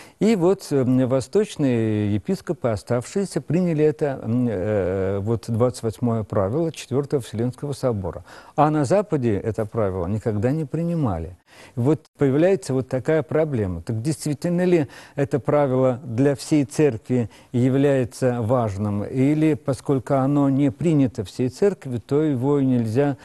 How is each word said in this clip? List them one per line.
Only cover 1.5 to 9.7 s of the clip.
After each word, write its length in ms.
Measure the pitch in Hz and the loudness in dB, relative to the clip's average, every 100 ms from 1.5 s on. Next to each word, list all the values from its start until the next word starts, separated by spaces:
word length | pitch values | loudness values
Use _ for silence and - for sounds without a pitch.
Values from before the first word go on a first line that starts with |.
| - 139 120 110 107 104 | 0 0 2 0 0 0
епископы, 540 | 104 - 190 - 170 120 | -2 -2 -6 -4 -4 -2
оставшиеся, 720 | 104 - 120 - 202 196 165 | -4 -2 -4 -2 -4 -4 -6
приняли 440 | - 160 180 151 | -2 -2 0 2
это, 360 | 151 147 147 135 | 2 2 -4 -4
м, 240 | 110 120 120 | -2 0 0
э, 680 | 101 104 104 90 95 92 101 | 0 0 0 0 0 -2 -2
вот 260 | 101 117 - | -2 -4 -2
двадцать 340 | 113 123 - | 0 0 0
восьмое 400 | 113 - 120 113 | -6 -2 -2 -2
правило 480 | 101 110 95 135 165 | -2 0 0 0 -4
Четвёртого 520 | - - 127 143 143 | -6 -6 -4 -2 -4
Вселенского 500 | 113 104 123 - 143 | -4 -4 -4 -4 -10
собора. 500 | 139 131 107 90 - - - - | -4 -2 -2 -4 -10 -16 -20 -12
А 160 | - 156 | 2 2
на 140 | 151 | 4
Западе 500 | 131 190 208 151 120 101 | 2 2 0 0 0 0
это 260 | 113 107 | -2 -4
правило 400 | 104 | -4